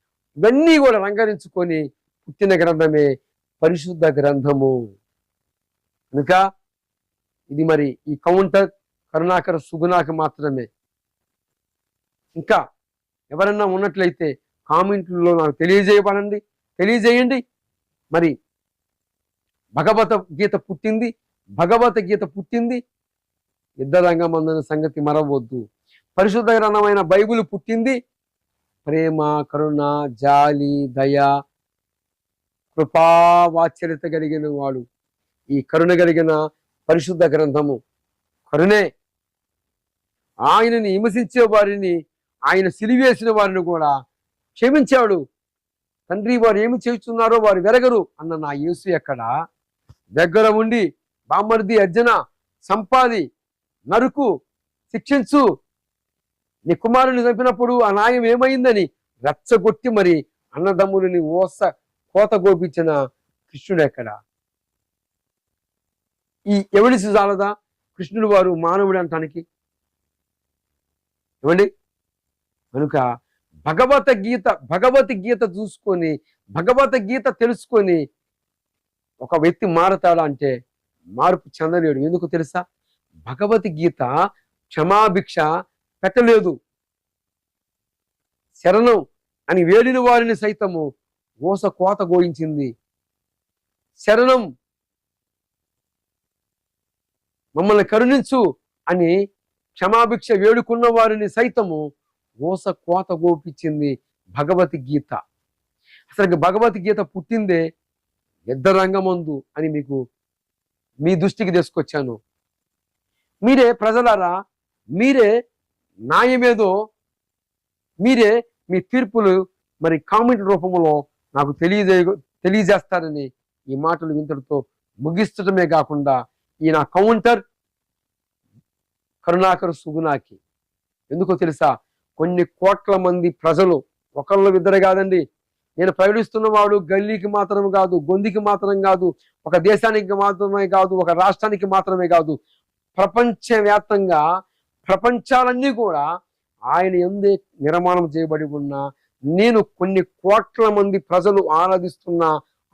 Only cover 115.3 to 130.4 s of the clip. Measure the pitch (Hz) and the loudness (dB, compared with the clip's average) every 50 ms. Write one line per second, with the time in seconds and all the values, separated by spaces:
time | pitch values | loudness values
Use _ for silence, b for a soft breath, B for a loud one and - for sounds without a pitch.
115.3 | 220 240 - _ _ _ _ _ _ _ _ _ _ 95 113 131 160 196 233 254 | 2 0 -2 _ _ _ _ _ _ _ _ _ _ -12 -4 0 2 2 2 2
116.3 | 254 247 247 240 233 208 214 185 190 208 214 220 _ _ _ _ _ _ _ _ | 2 2 2 2 2 2 2 0 0 -2 -4 -8 _ _ _ _ _ _ _ _
117.3 | _ _ _ _ _ _ _ _ _ _ _ _ _ - 196 254 262 240 220 208 | _ _ _ _ _ _ _ _ _ _ _ _ _ -2 0 0 2 4 4 4
118.3 | 226 240 233 _ _ _ _ - 185 180 - _ 247 262 262 196 - 226 208 190 | 2 0 -2 _ _ _ _ -6 -6 -6 -4 _ -4 -4 -4 -2 -2 0 2 2
119.3 | 185 190 185 - _ _ _ _ _ - 156 165 160 147 - - 202 220 240 247 | 2 0 -2 -4 _ _ _ _ _ -4 -2 -2 -2 -2 -2 -2 0 2 2 2
120.3 | 247 202 196 196 202 160 175 185 180 175 165 156 151 147 143 _ _ _ _ _ | 0 0 0 0 0 0 -2 -2 -2 0 2 2 0 -2 -4 _ _ _ _ _
121.3 | - 139 143 143 143 - 165 175 202 208 196 185 190 185 175 180 202 147 - _ | -4 -4 -4 -4 -4 -2 -2 0 0 0 2 2 4 4 2 0 -2 -6 -8 _
122.3 | _ _ - 180 196 214 196 180 202 175 - - 190 175 165 156 151 147 139 127 | _ _ -2 0 0 2 2 2 2 0 0 -4 -6 -6 -4 -6 -8 -10 -10 -12
123.3 | _ _ _ _ _ _ _ 131 135 139 151 165 170 165 165 156 147 151 156 143 | _ _ _ _ _ _ _ -10 -6 -4 -2 -2 -2 -2 -4 -6 -6 -6 -6 -8
124.3 | 151 139 131 - 151 139 131 _ _ _ _ _ _ 104 131 160 170 202 214 - | -10 -10 -8 -6 -6 -6 -6 _ _ _ _ _ _ -10 -8 -4 -2 -2 -4 -4
125.3 | - - 190 196 190 190 175 151 165 156 143 - 151 147 139 139 131 123 123 _ | -6 -6 -4 -2 0 0 0 0 0 0 -2 -2 -4 -4 -2 -2 -2 -2 -4 _
126.3 | _ _ _ _ _ - 156 160 156 151 143 - - 208 202 226 233 214 - 233 | _ _ _ _ _ -4 -2 0 0 0 -2 -2 0 0 2 2 2 2 2 0
127.3 | 240 196 - _ _ _ _ _ _ _ _ _ _ _ _ _ _ _ _ _ | 0 0 -2 _ _ _ _ _ _ _ _ _ _ _ _ _ _ _ _ _
128.3 | _ _ _ _ _ _ _ _ _ _ _ _ _ _ _ _ _ _ - 175 | _ _ _ _ _ _ _ _ _ _ _ _ _ _ _ _ _ _ -4 -2
129.3 | 175 180 190 185 180 - 185 175 156 - - 160 151 165 160 151 143 131 - _ | 0 2 2 2 2 0 -4 -6 -8 -8 -12 -10 -8 -4 -4 -4 -4 -4 -8 _
130.3 | 101 _ | _ _